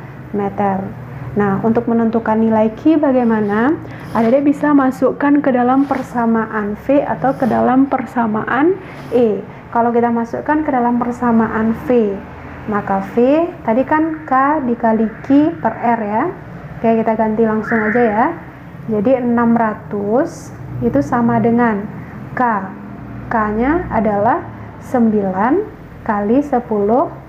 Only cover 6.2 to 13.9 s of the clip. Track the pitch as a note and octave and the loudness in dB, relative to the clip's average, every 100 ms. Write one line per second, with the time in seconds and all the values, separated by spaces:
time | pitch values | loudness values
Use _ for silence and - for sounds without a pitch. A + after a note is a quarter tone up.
6.2 | A#3 A3+ A3 G#3+ G#3 G#3 - C#4 - D#3+ | 2 2 0 -4 -4 -4 0 2 2 0
7.2 | B3+ C#4 A#3 A3+ A3+ C4 C4+ C4 A#3 B3+ | -2 0 0 2 4 4 4 0 -2 -2
8.2 | A3+ G#3+ - A#3+ E4 F#4+ - - - A#3+ | -2 -2 -2 2 2 0 -4 -14 -2 2
9.2 | A3+ G3 - - - A#3+ A#3 A#3 A#3 A#3 | 2 0 -6 -16 -6 0 2 2 2 0
10.2 | A3+ - - D4+ D4+ C4 A#3+ A#3+ A#3+ A#3+ | -2 -4 0 0 2 0 2 0 -2 -2
11.2 | B3 A3+ A3 A3 A3 A3+ - B3 G#3 G3 | 2 4 2 0 0 -2 2 2 2 -2
12.2 | - - - - - G#3 G3+ G3 G3 A#3 | -10 -16 -16 -12 -6 -4 -2 -2 -2 2
13.2 | B3 D#4 E4+ - - A3+ C4 | 4 4 0 -4 -2 0 2